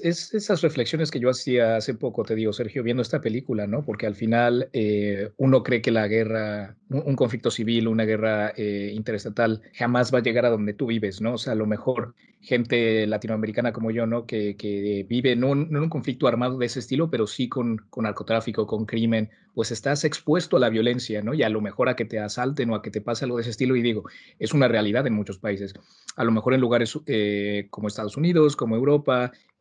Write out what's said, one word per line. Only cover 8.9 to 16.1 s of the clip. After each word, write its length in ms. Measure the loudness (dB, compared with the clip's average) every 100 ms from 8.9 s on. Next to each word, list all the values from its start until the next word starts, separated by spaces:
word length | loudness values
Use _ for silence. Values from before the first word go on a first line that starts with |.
interestatal, 680 | -6 -6 -6 -4 0 2 0 -6
jamás 400 | -4 0 2 2
va 60 | 2
a 20 |
llegar 240 | 2 2 2
a 60 |
donde 220 | 2 0
tú 120 | -2 -2
vives, 320 | -2 -2 -4
¿no? 140 | -4
O 40 | -4
sea, 160 | -2
a 20 | -2
lo 100 | 0
mejor 480 | 0 -2 -2 -4 -10 _ _
gente 640 | 0 0 2 2 4 4 2
latinoamericana 640 | 0 -2 -2 -2 0 -2
como 160 | -2 -2
yo, 160 | 0 0
¿no? 220 | -2 -2
Que, 280 | -4 -2 -4
que 480 | -4 -4 -2 -2 -2
vive 260 | 0 2 2
no 180 | 2
en, 180 | 0 0
no 80 | 0
en 60 | 0
un 40 |
conflicto 380 | -2 -4